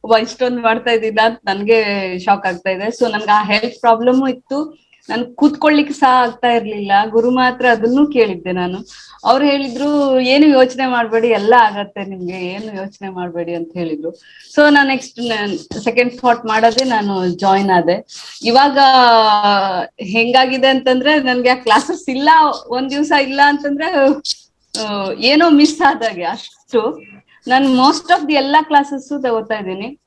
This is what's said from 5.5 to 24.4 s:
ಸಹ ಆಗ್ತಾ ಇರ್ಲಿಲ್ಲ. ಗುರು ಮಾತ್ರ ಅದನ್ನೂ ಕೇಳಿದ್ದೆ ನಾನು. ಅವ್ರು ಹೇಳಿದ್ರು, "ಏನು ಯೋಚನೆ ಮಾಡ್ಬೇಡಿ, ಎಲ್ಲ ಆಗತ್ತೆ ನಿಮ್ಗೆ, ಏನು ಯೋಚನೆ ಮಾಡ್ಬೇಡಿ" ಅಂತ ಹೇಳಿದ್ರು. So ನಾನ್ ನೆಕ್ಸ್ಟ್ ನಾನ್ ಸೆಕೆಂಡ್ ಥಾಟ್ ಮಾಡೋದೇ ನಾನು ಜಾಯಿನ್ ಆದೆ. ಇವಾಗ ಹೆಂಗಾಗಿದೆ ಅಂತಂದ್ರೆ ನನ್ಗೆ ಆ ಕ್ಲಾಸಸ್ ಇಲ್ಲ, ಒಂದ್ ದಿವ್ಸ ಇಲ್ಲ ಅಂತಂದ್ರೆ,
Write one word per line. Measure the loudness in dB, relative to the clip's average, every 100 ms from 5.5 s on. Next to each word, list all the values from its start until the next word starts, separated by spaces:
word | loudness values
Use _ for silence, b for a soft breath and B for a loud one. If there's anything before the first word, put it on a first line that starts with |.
| 2 2 2 0
ಸಹ | 0 2
ಆಗ್ತಾ | 4 2 -2 0
ಇರ್ಲಿಲ್ಲ. | 0 -2 -8 0 0 2
ಗುರು | 0 0
ಮಾತ್ರ | 2 0 2 0
ಅದನ್ನೂ | 2 0 2 2
ಕೇಳಿದ್ದೆ | 2 0 -2 -6
ನಾನು. | -4 -4 -8 -14 -20 -20 -6
ಅವ್ರು | 0 2
ಹೇಳಿದ್ರು, | 2 0 -4 -4 -2 0 2 2
"ಏನು | 2 4 6
ಯೋಚನೆ | 6 2 0 -4
ಮಾಡ್ಬೇಡಿ, | -2 0 0 0
ಎಲ್ಲ | 0 4 4
ಆಗತ್ತೆ | 4 0 -10 -10
ನಿಮ್ಗೆ, | -12 -10 -10
ಏನು | -8 -10 -10 -12 -12
ಯೋಚನೆ | -14 _ -12
ಮಾಡ್ಬೇಡಿ" | -10 -8 -8 -8
ಅಂತ | -8 -8
ಹೇಳಿದ್ರು. | -8 -6 -6 -10 -12 B B B
So | 2 4
ನಾನ್ | 4 2
ನೆಕ್ಸ್ಟ್ | -2 -8 -10
ನಾನ್ | -6 -4 -4 -6 -10 -8
ಸೆಕೆಂಡ್ | -2 -2 -2 -2
ಥಾಟ್ | -2 -2
ಮಾಡೋದೇ | -2 0 2 0
ನಾನು | -2 -2 -2 -2 -4
ಜಾಯಿನ್ | -2 0 0 2
ಆದೆ. | 2 2 -4 -6 B B B
ಇವಾಗ | 0 4 4 4 4 6 6 4 4 2 2 0 0 -4 -8 -12
ಹೆಂಗಾಗಿದೆ | -6 -2 2 2 2 0 0
ಅಂತಂದ್ರೆ | 0 0 0 0 0
ನನ್ಗೆ | 0 0 0
ಆ |
ಕ್ಲಾಸಸ್ | 0 2 0 0 -8 -6
ಇಲ್ಲ, | -2 2 4 2 -2 -8
ಒಂದ್ | -6 -4
ದಿವ್ಸ | -4 0 0
ಇಲ್ಲ | 0 0 0
ಅಂತಂದ್ರೆ, | 0 -4 -4 -4 0 0 0 -6 -14